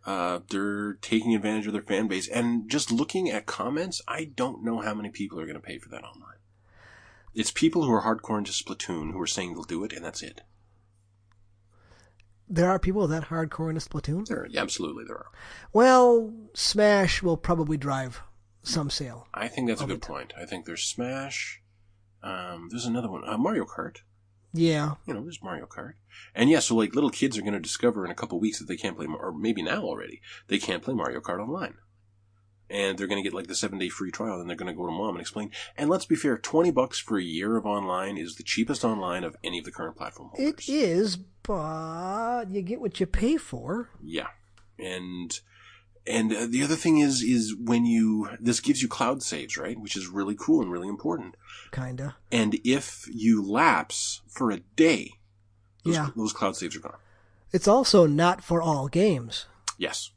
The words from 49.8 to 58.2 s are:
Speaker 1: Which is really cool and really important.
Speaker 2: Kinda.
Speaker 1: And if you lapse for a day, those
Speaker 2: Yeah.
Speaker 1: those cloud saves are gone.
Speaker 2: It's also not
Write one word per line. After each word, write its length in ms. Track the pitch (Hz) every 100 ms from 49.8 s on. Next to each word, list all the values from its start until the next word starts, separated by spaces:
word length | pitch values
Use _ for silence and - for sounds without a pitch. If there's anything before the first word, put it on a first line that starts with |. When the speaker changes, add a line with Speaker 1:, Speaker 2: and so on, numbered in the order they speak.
Speaker 1:
Which 160 | 104 98
is 120 | 90
really 280 | 95 98 104
cool 220 | - 156
and 100 | 98
really 180 | 87 92
important. 480 | - 156 175 92 - - - -
Speaker 2:
Kinda. 440 | - 127 127 139 - -
Speaker 1:
And 280 | 120 107 107
if 420 | 113 139 - - -
you 320 | 117 110 110
lapse 800 | 98 110 160 98 - - - - _
for 220 | - 123
a 80 | 98 - -
day, 360 | 160 123 - - _ _ _ _ _ _
those 100 | 165
Speaker 2:
Yeah. 140 | 165 147
Speaker 1:
those 200 | 113 107
cloud 200 | - 101
saves 220 | 90 85 -
are 40 |
gone. 160 | - - _ - _ _ -
Speaker 2:
It's 180 | 185 -
also 380 | 233 262 202 160
not 380 | 147